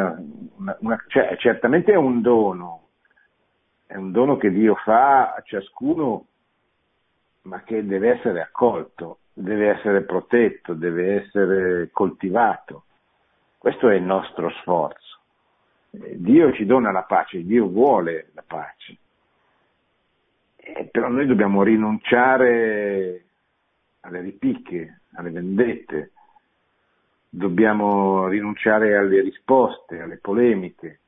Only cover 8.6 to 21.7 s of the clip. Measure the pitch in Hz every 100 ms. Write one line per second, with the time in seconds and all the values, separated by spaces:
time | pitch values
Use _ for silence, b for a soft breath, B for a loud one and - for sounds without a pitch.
8.6 | 123 85 - - 82 - _ - 92 107
9.6 | 104 95 107 98 98 90 - 120 110 -
10.6 | - 80 85 85 92 101 101 101 92 95
11.6 | 92 90 82 - 95 - 95 101 113 90
12.6 | - 71 _ _ _ _ _ _ _ _
13.6 | - - 123 98 92 95 - - 85 -
14.6 | - 87 73 - - - _ _ _ _
15.6 | _ _ _ - - - 87 131 156 -
16.6 | 104 127 110 92 - 92 - 92 85 117
17.6 | 101 92 139 110 85 80 - - - 82
18.6 | 71 - - 78 _ _ _ _ _ _
19.6 | _ _ _ _ _ _ _ _ _ _
20.6 | - - - 117 123 123 143 110 101 98
21.6 | 98